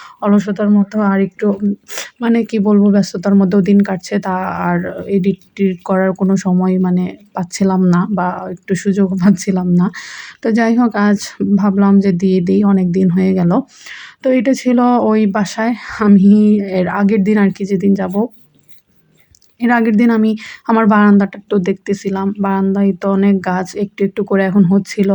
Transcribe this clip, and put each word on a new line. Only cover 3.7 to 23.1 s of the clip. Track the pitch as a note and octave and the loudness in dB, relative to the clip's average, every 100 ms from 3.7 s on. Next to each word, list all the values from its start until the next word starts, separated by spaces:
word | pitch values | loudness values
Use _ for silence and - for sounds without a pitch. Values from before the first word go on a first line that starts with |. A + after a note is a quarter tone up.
| G3+ | 2
কাটছে, | G3+ F#3 - G#3 | 2 -4 -6 -6
তা | G3 F#3 F#3 F3 | -4 -4 -6 -4
আর | F3 F3 F3+ F3+ F#3 | -2 -2 -4 -10 -4
এডিট | G3 F#3+ F#3+ _ | -2 0 -4 _
টিডিট | - G3 F3 | -4 -2 -2
করার | - F#3 F#3+ | -2 0 0
কোনো | F#3 F#3+ G3 | 0 0 0
সময় | F#3+ F3+ F#3 F#3 | 0 0 0 0
মানে | F#3 F3+ F#3 F#3+ _ | 0 0 -2 -8 _
পাচ্ছিলাম | F#3+ F3 - G3 F#3+ | -10 -10 -2 0 2
না | F#3 F3 G#3 | 2 2 0
বা | F#3+ F3+ F#3 F#3+ | -2 -4 -6 -12
একটু | F3 - F#3 | -14 -6 -4
সুযোগও | G3+ G3 G3 F#3+ | -2 0 -2 2
পাচ্ছিলাম | F#3+ F#3+ - F#3 F3+ | 2 2 -2 -2 0
না। | F3 F#3 - - - - - | 0 0 -4 -16 -18 -20 -8
তো | A3+ | -2
যাই | A3 A3+ A#3 | 0 2 2
হোক, | A#3 G3+ | 0 0
আজ | G#3 G3+ - - G3 G3+ | 0 0 -4 -6 0 2
ভাবলাম | G3+ G3 G3 G3 | 2 2 4 4
যে | G3 | 2
দিয়ে | F3 F#3+ F#3 | 0 0 0
দিই, | F3 G3 | 0 0
অনেক | G3+ G3 F3+ | 2 2 0
দিন | F#3 F#3 | 0 0
হয়ে | F3+ F#3+ | 2 0
গেল। | F#3 E3+ A3+ - - - - - - | 0 2 0 -2 -14 -20 -20 -20 -8
তো | C4+ | -2
এটা | B3+ C4 | 0 0
ছিল | C4 B3 B3 B3 A#3+ | -2 0 0 2 2
ওই | G#3+ G#3+ G#3 | 0 0 0
বাসায়। | G#3+ F#3+ - A3+ A3+ - - | 0 -4 -4 -4 -4 -10 -2
আমি | G#3+ G3+ G3 G#3+ G#3+ G#3 G3 | 4 6 6 4 4 2 -2
এর | F#3 F3 | -2 -2
আগের | G3+ G3 G#3+ | 0 0 0
দিন | F#3+ G#3+ | 0 2
আর | G3 | 0
কি | F#3+ G3 | 0 -4
যেদিন | F#3+ G3+ | -2 0
যাব, | G3 F#3 G3+ A#3+ - _ _ _ - _ _ _ _ _ _ _ _ | 0 -2 -4 -4 -8 _ _ _ -20 _ _ _ _ _ _ _ _
এর | A#3 | 0
আগের | A#3+ A3+ G#3+ | 2 2 2
দিন | A#3+ | 2
আমি | A3+ A3 A3 - - - | 2 0 -2 -8 -12 -2
আমার | A3 G#3+ | 2 4
বারান্দাটা | G#3 G#3 G3+ G3 G#3 | 4 6 4 2 -4
একটু | - G3+ | -4 -2
দেখতেছিলাম। | F3+ F#3+ - G3 G3 F#3+ G3 G3+ | -2 -6 -6 -6 -4 -4 -6 -4
বারান্দায় | G3 F#3+ G3 G3 G3 F3 | -2 0 0 0 0 -2
তো | G3 | -2